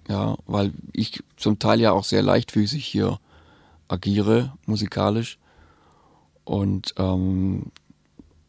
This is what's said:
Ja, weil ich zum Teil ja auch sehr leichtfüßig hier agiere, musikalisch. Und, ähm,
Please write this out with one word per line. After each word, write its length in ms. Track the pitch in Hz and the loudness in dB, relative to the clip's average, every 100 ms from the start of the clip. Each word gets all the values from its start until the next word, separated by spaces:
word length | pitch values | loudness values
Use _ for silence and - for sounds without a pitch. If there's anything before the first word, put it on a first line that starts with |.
| - | -6
Ja, 280 | 101 107 113 - | -4 -2 -4 -4
weil 280 | 107 101 - - | -2 -2 -4 -8
ich 320 | - 110 - - - | -4 -4 -6 -16 -4
zum 220 | 107 104 | 0 2
Teil 200 | 107 113 | 4 4
ja 120 | 110 | 6
auch 120 | 98 | 4
sehr 180 | - 101 | 2 2
leichtfüßig 640 | 101 95 - 110 104 147 - | 4 2 2 0 0 -2 -4
hier 340 | 104 98 92 _ - _ _ _ _ - | 0 0 -2 _ -20 _ _ _ _ -8
agiere, 680 | 92 101 101 101 113 131 - - | -6 0 0 4 2 0 -6 -6
musikalisch. 720 | 107 104 98 101 110 120 - _ _ _ _ _ _ _ _ _ _ | -4 -2 0 0 0 -4 -10 _ _ _ _ _ _ _ _ _ _
Und, 500 | - 101 98 95 - - | -4 0 0 -2 -6 -2
ähm, 720 | 95 92 92 92 95 95 - - _ _ _ _ - _ | 0 0 0 0 0 -2 -8 -14 _ _ _ _ -20 _